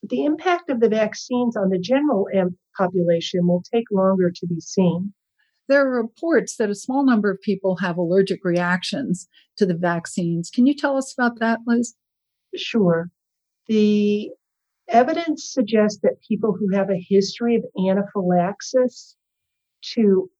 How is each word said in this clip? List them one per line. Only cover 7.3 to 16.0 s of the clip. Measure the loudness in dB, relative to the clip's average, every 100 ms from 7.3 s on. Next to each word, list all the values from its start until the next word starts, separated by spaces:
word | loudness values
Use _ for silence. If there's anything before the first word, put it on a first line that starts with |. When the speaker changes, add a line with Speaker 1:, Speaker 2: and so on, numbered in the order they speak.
Speaker 2:
of | -2
people | -2 -2 -2 -2
have | -4 -2
allergic | 0 2 2 0 0
reactions | 0 0 -2 -2 -6 -4 -6 -8 _ _ -2
to | 0
the | 2
vaccines. | 0 -2 -4 -4 -2 -2 -4
Can | 2 2
you | 2
tell | 0 -2
us | -4
about | -2 -2 0
that, | -2 -2 0
Liz? | 0 0 _ _ _ _ _ _ -12
Speaker 1:
Sure. | -4 0 2 2 -2 _ _ _ _ _ _
The | 2 4 4 2 0 -4 -16 _ _ _ _ 2
evidence | 4 4 0 -4 -6 -6
suggests | -4 0 2 2 0